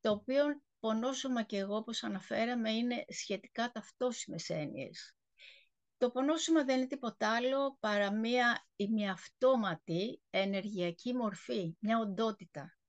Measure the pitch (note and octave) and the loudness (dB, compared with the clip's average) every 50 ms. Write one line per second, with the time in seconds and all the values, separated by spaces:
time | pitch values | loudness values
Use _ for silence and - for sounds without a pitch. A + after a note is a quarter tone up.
0 | _ A3+ G#3 G#3 - - C4 C#4 D4 D4 D4 C#4+ _ _ _ _ - A3 A3 A3 | _ 2 0 0 0 0 2 4 4 4 2 -2 _ _ _ _ -2 0 0 2
1 | A3+ C4 C4+ C4 - C4+ B3+ A#3+ A3 A3 A3 G3 G3 G3 G3+ G#3+ A3 A#3 A3+ - | 0 0 -2 -2 -2 -2 0 0 -2 -2 -2 -2 -2 0 -2 -4 -2 -4 -6 -6
2 | - A3 G#3 F#3+ - - G#3+ G#3+ A3+ A#3 B3 A#3+ A3+ A3 A3 A3+ A#3+ A#3+ B3 A#3+ | -4 -4 -4 -4 -4 -4 -2 0 0 0 0 0 0 0 0 0 0 0 -2 -2
3 | - - G3+ - - - G3+ F#3+ - - _ - A#3 A#3 - A3+ G#3+ - - _ | -6 -8 -8 -10 -6 -6 -6 -6 -6 -10 _ -4 -4 -4 -4 -8 -14 -14 -8 _
4 | B3 B3+ A#3 - - - - E3 - - E3 D#3+ D3+ C#3 - C3+ C3+ - - - | -2 -2 -2 -4 -8 -8 -8 -8 -4 -4 -4 -4 -4 -4 -6 -8 -10 -10 -10 -14
5 | - - _ _ _ _ _ _ - - - - - _ _ _ _ _ _ _ | -16 -18 _ _ _ _ _ _ -20 -20 -20 -20 -20 _ _ _ _ _ _ _
6 | B3 A#3+ - B3+ C4+ C#4+ D#4 D#4+ - - E4 D#4+ C#4+ B3+ C4 C4 C4 B3+ C#4+ C4+ | -2 0 0 0 2 2 2 0 2 4 4 4 4 4 2 2 2 0 -4 -6
7 | - A#3 G#3+ _ A3 G#3+ A3+ A#3 A#3+ B3+ C4+ C4+ C#4 C#4 C4+ _ - G#3+ G#3 G#3 | -6 -6 -4 _ 0 2 2 2 2 2 2 2 0 0 -2 _ -2 0 2 2
8 | G3+ G3 G3+ G#3+ A3 A3+ A#3+ B3 B3 A#3+ A#3 - - _ _ _ G3+ G3+ A3+ G#3+ | 2 2 2 2 2 2 4 4 4 4 2 0 -4 _ _ _ -2 0 2 0
9 | G#3 G3 F#3 F3 - - _ _ - B3+ C4 A#3+ G#3+ F#3+ E3 D#3 _ - E3 E3+ | 0 0 -2 -6 -8 -18 _ _ 4 6 6 6 4 0 -2 -4 _ -2 0 0
10 | G3 A#3 - - _ _ - F#3 G3 G3 G3 G3 - G3+ G#3 F#3+ F3 F3 E3+ - | 0 -2 -4 -10 _ _ 0 0 2 2 0 -2 -2 -4 -2 -2 -2 -2 -2 -4
11 | - B3 B3 B3+ A#3+ G#3+ F#3+ - - - B3 A3 F3+ E3 E3 _ - G#3 A3+ A3+ | -6 -4 -2 0 0 -2 -2 -4 -8 -4 -2 -2 -2 -2 -4 _ -2 0 2 2
12 | A3+ G#3 F#3+ F3+ A3+ A3+ G#3 _ F3+ - _ D3 C#3 E3+ _ _ _ | 0 0 0 0 0 0 0 _ -10 -14 _ -12 -12 -12 _ _ _